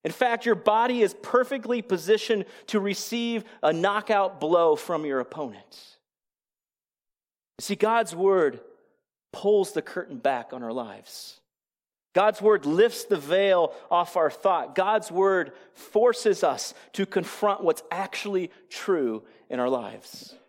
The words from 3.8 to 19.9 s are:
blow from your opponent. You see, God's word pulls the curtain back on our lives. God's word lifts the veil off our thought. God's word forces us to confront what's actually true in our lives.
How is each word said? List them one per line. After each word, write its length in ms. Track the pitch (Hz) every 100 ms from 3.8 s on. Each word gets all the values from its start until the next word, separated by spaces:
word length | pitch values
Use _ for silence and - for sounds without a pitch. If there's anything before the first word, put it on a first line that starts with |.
| 190 208 208 202 190 185
blow 360 | 151 175 165 151
from 300 | - 165 151
your 140 | 135
opponent. 800 | 123 151 139 98 _ - - _ _ _ _ _ _ _ _ _ _ _ _ _ _ _ _ -
You 40 |
see, 120 | - 202
God's 400 | 214 233 196 165
word 460 | 196 185 151 120 - _ _ _ _ _ _
pulls 420 | - 202 208 190
the 100 | 160
curtain 340 | - 180 175 127
back 360 | 139 127 117
on 100 | 127
our 100 | 120
lives. 680 | 123 113 101 - - - - _ _ _ _ _ _ _
God's 280 | - 208 -
word 240 | 208 202 143
lifts 400 | 165 233 226 -
the 120 | 190
veil 560 | 143 185 196 180 160 - -
off 260 | 175 170 185
our 140 | 156
thought. 440 | - 190 170 131 185
God's 360 | 190 220 -
word 420 | 175 196 185 143 - - _
forces 680 | - 208 247 226 220 185
us 300 | 165 131 - - -
to 120 | - 190
confront 580 | 196 175 - 208 196
what's 200 | 175 156 -
actually 580 | 175 190 - 202 190 175 - _
true 540 | - - 175 127 110 - _ _
in 100 | 127
our 100 | 123
lives. 640 | 127 104